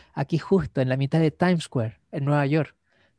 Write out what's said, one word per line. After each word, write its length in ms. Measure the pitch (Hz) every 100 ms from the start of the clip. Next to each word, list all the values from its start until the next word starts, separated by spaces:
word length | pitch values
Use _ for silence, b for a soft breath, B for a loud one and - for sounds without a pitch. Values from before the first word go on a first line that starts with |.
| b
aquí 260 | - 139 156
justo 420 | - 196 143 139
en 80 | 127
la 80 | 131
mitad 240 | 139 160
de 100 | 160
Times 340 | - 180 175
Square, 360 | - 131 113 - _
en 120 | 147
Nueva 200 | 139 147 139
York, 300 | 156 - _ _ _ _